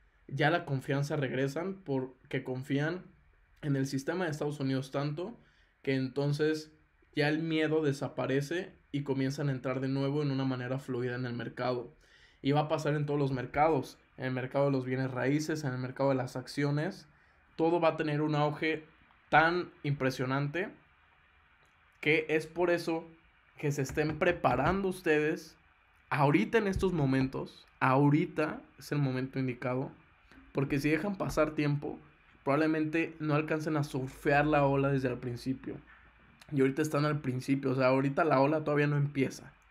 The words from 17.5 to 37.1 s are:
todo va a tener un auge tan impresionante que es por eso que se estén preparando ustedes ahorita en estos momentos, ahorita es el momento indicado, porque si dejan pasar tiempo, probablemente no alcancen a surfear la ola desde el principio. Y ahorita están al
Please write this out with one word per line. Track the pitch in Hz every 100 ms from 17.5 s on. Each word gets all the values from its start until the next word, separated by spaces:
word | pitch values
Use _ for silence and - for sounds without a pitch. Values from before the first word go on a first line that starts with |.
| -
todo | 165 170
va | 165
a | 156
tener | 151 147
un | 151
auge | 147 147 147 160 156 - _ _ _ _
tan | 151 160 175 170 -
impresionante | 147 143 131 131 127 135 147 165 214 - _ _ _ _ _ _ _ _ _ _ _ _
que | 151 160 156
es | 156 151
por | 170 175
eso | 175 165 165 165 - _ _ _ -
que | 147
se | 147
estén | 131 - 151 151
preparando | 185 175 135 127 147 190 196
ustedes | 185 165 151 151 180 - - _ _ _ _ -
ahorita | 135 139 151 220 233
en | 202
estos | 190 190
momentos, | 175 135 131 135 135 143 - - -
ahorita | 131 131 143 151 151 - 156 233 - -
es | -
el | 147
momento | 139 127 131 135
indicado, | 131 117 127 127 160 - _ _ _ - -
porque | - 139 143
si | 147
dejan | 151 202 190
pasar | 143 156 151 151
tiempo, | 147 143 147 - - _ _ _
probablemente | - 143 156 156 156 165 160 -
no | 151
alcancen | 147 156 156 156 156
a |
surfear | 143 135 131 - 151 143 151
la | 147
ola | 139 139 139
desde | 139 131
el | 123
principio. | 127 120 131 131 - - - - - _ - - -
Y | 143
ahorita | 135 135
están | 151 147
al | 151